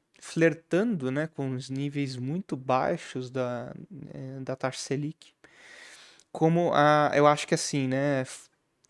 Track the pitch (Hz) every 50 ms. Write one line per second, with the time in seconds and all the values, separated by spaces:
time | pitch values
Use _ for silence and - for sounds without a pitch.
0 | _ _ _ _ - - - 165 165 165 156 160 - _ 165 175 220 247 214 156
1 | 127 131 131 147 160 160 - - 135 131 131 127 131 131 135 135 143 143 143 143
2 | 143 131 131 123 123 135 156 185 - - 156 131 131 135 127 127 151 - 175 160
3 | - - - 127 127 123 127 131 127 123 123 120 123 - - - 165 - 196 135
4 | - - - 143 135 131 135 135 131 131 131 - - 131 - - - - 139 147
5 | 143 151 - _ - - _ _ - - _ - - - - - - - - -
6 | - - - _ _ _ - - 160 165 170 170 175 165 - 143 147 151 151 151
7 | 147 139 - 143 147 147 147 147 - - 170 156 - - - 143 131 131 131 135
8 | 139 147 139 131 127 - - - - _ _ _ _ _ _ _ _